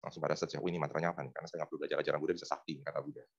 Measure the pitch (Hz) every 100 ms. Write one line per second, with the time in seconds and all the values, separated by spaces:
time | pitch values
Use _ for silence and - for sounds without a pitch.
0 | 85 82 73 78 82 - 90 85 73 78
1 | 85 82 67 - 82 82 76 78 73 73
2 | 76 76 76 85 - 73 - 71 - 69
3 | 71 71 -